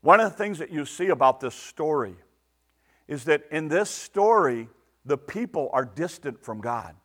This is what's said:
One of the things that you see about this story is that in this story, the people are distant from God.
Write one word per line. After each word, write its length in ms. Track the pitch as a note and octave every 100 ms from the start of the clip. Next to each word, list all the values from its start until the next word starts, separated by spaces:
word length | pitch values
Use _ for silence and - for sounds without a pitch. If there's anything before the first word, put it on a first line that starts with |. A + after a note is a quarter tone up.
One 180 | C#3+ G3+
of 100 | A3
the 80 | A3
things 220 | G3+ F3
that 100 | D#3+
you 160 | D#3+ C#3
see 220 | - F#3
about 320 | D3+ C3 B2+
this 160 | B2+ -
story 600 | - - D#3 D3 G#2+ F2 _ _ _ _ _ _ _ _ -
is 160 | C#3+
that 220 | B2+ D3+ -
in 180 | D#3 D#3
this 200 | E3 G#3
story, 800 | - - G3+ G#3 A3+ D#3 A#2+ A2+ _ _ _ C3
the 120 | C#3
people 540 | - G#3 A#3+ F3 C#3
are 120 | C3 B2+
distant 580 | G2 E3+ - C#3+ A#2
from 180 | - A2
God. 340 | A2 A#2+ E2+ D#2